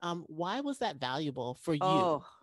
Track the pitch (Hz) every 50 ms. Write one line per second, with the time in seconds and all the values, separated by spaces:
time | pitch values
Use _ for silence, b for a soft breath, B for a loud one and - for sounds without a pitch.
0 | 175 175 170 175 160 - 156 160 175 185 214 269 285 285 269 - 240 202 147 127
1 | 127 127 131 151 160 143 127 131 120 123 127 - - 170 160 147 180 185 190 190
2 | 185 170 151 139 B B B B